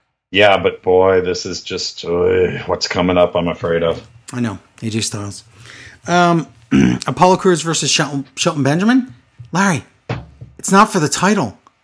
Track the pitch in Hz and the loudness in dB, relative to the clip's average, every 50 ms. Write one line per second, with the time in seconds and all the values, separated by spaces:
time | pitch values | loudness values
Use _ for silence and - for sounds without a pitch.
0 | _ _ _ _ _ _ 92 98 104 101 98 92 90 92 - - - 92 90 92 | _ _ _ _ _ _ 2 4 6 6 6 4 2 -2 -2 -2 0 2 4 4
1 | 92 95 95 92 90 90 87 - - 95 87 - - - 92 87 - - - - | 4 4 4 2 2 0 -4 -4 -6 -8 -8 -8 -10 -10 -8 -8 -8 -8 -10 -10
2 | - 85 85 87 87 92 92 92 90 85 - - - 90 87 - - - - 95 | -6 -4 -2 0 0 0 2 2 0 0 -2 -6 -6 -6 -6 -4 -4 -4 -2 -2
3 | 87 92 92 90 87 87 - 87 85 85 80 - 85 85 82 82 85 82 80 - | 0 2 2 2 2 2 0 -2 -4 -4 -4 -6 -4 -2 -2 0 -2 -2 -4 -6
4 | - - _ - _ - 123 123 120 110 98 92 - _ _ - 117 110 104 110 | -10 -18 _ -20 _ -12 -8 -6 -6 -6 -6 -10 -14 _ _ -12 -10 -6 -6 -4
5 | 104 - - 104 101 101 98 - - _ _ - - - - - - - - _ | -6 -6 -8 -8 -10 -10 -12 -16 -20 _ _ -20 -20 -20 -20 -20 -20 -20 -20 _
6 | - - 175 175 175 175 170 165 - - _ _ _ _ - 135 131 123 123 120 | -6 -2 2 2 4 4 2 0 -2 -6 _ _ _ _ 2 4 4 2 2 0
7 | - - 127 - 180 185 190 - - 190 175 147 156 165 156 - 156 135 - - | -4 -6 0 2 4 4 4 4 2 2 0 0 -2 -4 -4 -4 -2 -2 -2 -2
8 | 151 139 147 139 135 - _ - - 175 160 147 131 139 151 175 202 226 254 262 | -2 -2 -4 -8 -8 -10 _ -4 -4 -2 -2 0 0 0 0 2 2 2 2 2
9 | 247 - - - _ _ _ - - - - 175 196 196 160 120 - _ _ _ | 0 -2 -10 -20 _ _ _ -20 -16 -6 -2 0 0 0 0 -2 -6 _ _ _
10 | _ - - - - - - _ - - _ - - - 196 196 220 220 - 180 | _ -12 -12 -10 -12 -16 -20 _ -20 -20 _ -14 -4 2 4 4 4 4 2 0
11 | 151 - - - 180 196 214 202 139 101 - _ _ _ _ _ | -2 -2 -2 0 0 0 0 0 -2 -4 -8 _ _ _ _ _